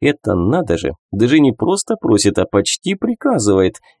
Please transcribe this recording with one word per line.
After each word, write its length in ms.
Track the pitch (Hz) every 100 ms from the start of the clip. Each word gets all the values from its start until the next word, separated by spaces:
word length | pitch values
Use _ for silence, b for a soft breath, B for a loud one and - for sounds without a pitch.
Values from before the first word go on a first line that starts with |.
Это 340 | 135 143 -
надо 440 | 92 90 170 - 82
же, 140 | 69 - _
даже 280 | 98 120 151
не 120 | 135
просто 440 | 117 170 196 - 220
просит, 420 | - 104 - -
а 60 |
почти 500 | 185 101 - - 180
приказывает. 840 | 196 220 233 277 185 104 95 92 - b b